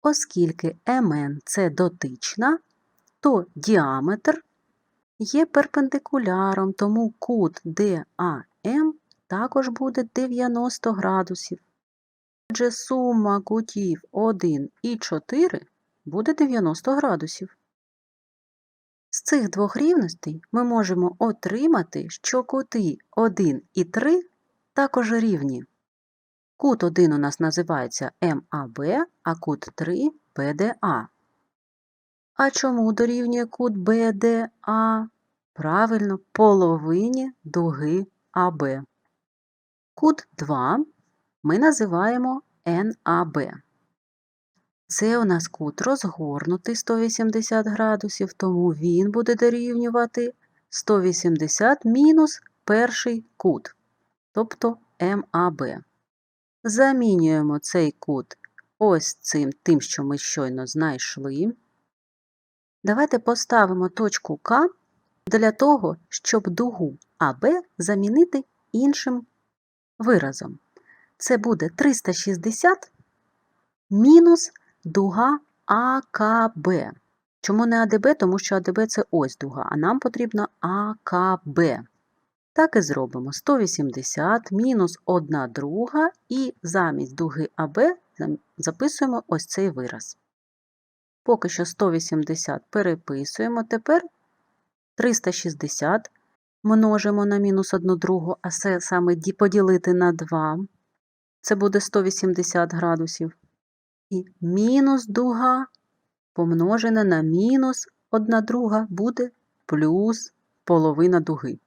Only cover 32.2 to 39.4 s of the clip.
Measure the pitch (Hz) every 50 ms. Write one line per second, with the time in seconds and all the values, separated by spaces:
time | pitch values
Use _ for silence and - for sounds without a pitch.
32.2 | _ _ _ - 269 277 - - - 262 247 233 226 220 214 202 233 233 240 247
33.2 | 247 240 240 240 240 233 - - 247 247 214 196 180 202 220 226 226 226 214 196
34.2 | 226 233 233 226 226 226 _ _ - - 214 220 220 220 220 220 220 226 _ _
35.2 | _ _ _ _ _ _ _ - 151 156 165 196 220 226 226 214 202 202 190 190
36.2 | _ _ _ - 220 214 202 190 180 170 165 160 147 160 165 180 214 240 254 262
37.2 | 262 262 254 _ _ 156 - 175 170 165 147 135 151 151 165 185 196 _ _ _
38.2 | _ _ - 180 180 180 170 143 143 135 131 139 143 _ _ _ _ _ _ _
39.2 | _ _ _ _